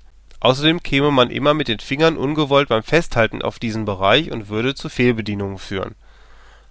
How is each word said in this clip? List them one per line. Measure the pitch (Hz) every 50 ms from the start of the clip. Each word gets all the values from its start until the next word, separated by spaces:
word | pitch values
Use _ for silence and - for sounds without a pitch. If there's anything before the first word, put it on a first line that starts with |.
| - - - - - - - -
Außerdem | - 117 127 135 147 156 165 175 -
käme | - 139 139 143 147
man | 143 131 123 117
immer | - 117 131 147 147
mit | 156 143 -
den | 110 101
Fingern | - - 135 139 160 165 160 -
ungewollt | 117 139 156 151 151 135 143 139 143 -
beim | 117 113 110
Festhalten | - - 165 170 - - 120 110 107 - -
auf | - - - -
diesen | - 113 107 110 110
Bereich | 104 98 92 95 98 110 139 165 151
und | 139 120 104 98
würde | 104 107 117 131 139
zu | - - 160
Fehlbedienungen | - - 123 123 120 110 107 104 104 101 101 98 98 95
führen. | - - 98 95 95 107 113 _ - - - - - - - - - - - - _ -